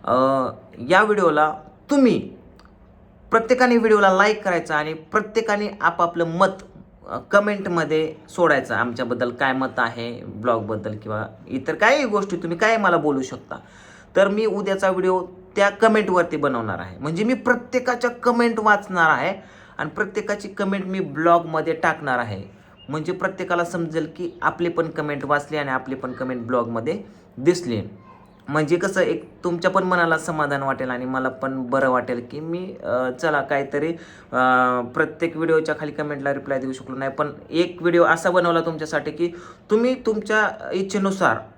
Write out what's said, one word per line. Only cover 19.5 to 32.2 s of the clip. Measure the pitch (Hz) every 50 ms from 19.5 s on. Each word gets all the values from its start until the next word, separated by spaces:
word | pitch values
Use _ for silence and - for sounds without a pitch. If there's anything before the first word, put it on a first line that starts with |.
| - - - - -
आणि | - 156 151
प्रत्येकाची | - - 214 196 - 214 190 - 202 202 -
कमेंट | 190 - - 202 196 196 196 190
मी | 190 190 190
ब्लॉगमध्ये | 175 151 139 151 165 170 170 170 165 165 160 156 151 165 160
टाकणार | 160 - 165 151 - 147 139 127 120
आहे, | 120 113 101 95 101 - - - - - - _ - -
म्हणजे | 143 156 156 170
प्रत्येकाला | 175 - 190 190 190 - 180 170 175 175 170
समजेल | 170 185 175 170 160 156 165 156 160 -
की | - 180 - - -
आपली | - 151 156 - 175 170
पण | 170 170 165 160
कमेंट | 151 160 151 147 147 135 131
वाचली | 139 147 147 143 - 156
आणि | 151 143 135
आपली | 131 131 131 131 131
पण | 127 - 127
कमेंट | 123 - 131 127 127 123 117
ब्लॉगमध्ये | 113 127 120 117 117 117 117 117 147 175 214 - - - - - - -
दिसली. | 120 131 165 180 175 - 127 113 101 92 - - - - - - - - - _ _ _
म्हणजे | - 143 156 156 139 170
कसं, | 170 190 196 196 190
एक | 175 151 165 156 - - - - -
तुमच्या | 180 170 165 170 185
पण | 185 190 185
मनाला | 185 180 175 170 165 160
समाधान | 156 156 - 160 156 147 139 143 139 139
वाटेल | 135 135 131 135 127
आणि | 123 123 127
मला | 127 131 131 131 127
पण | 127 - 135 131 131 131 127 120
बरं | 131 135 139 131
वाटेल | 127 123 120 - 123 120